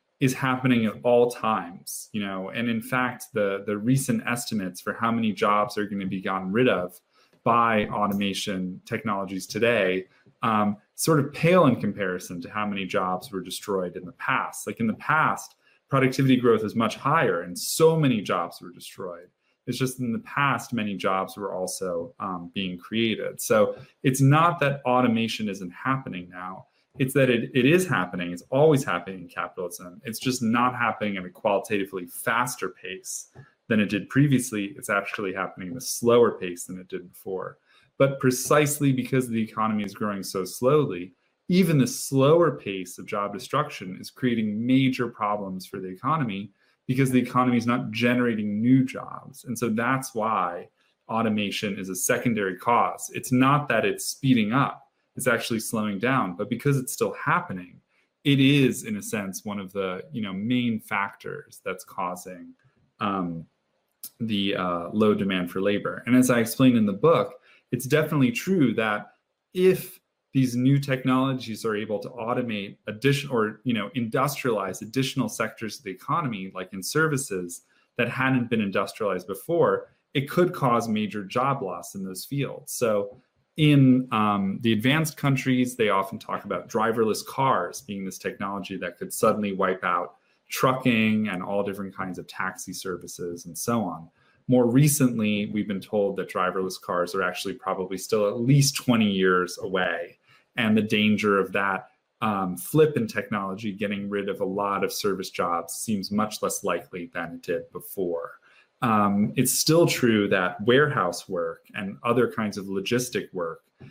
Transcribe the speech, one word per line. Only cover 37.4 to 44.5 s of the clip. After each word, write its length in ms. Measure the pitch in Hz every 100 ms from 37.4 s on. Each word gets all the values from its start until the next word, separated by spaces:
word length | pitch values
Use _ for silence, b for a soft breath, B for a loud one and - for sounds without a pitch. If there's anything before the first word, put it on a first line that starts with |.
| 92 - b b b -
But 200 | 139 139
precisely 760 | 131 127 - 151 147 - 143
because 360 | 131 - 135 123
the 120 | 113
economy 440 | 110 - 110 107
is 100 | 101
growing 300 | - 107 98
so 200 | 92 98
slowly, 680 | 92 - 123 151 131 90 90 _ _ _ -
even 300 | 180 175 151
the 80 | 120
slower 640 | - - 135 135 165 160
pace 480 | - - 98 92 -
of 80 | 95
job 260 | 107 101
destruction 640 | 101 - 135 143 - 92 92
is 100 | 101
creating 560 | - 127 113 110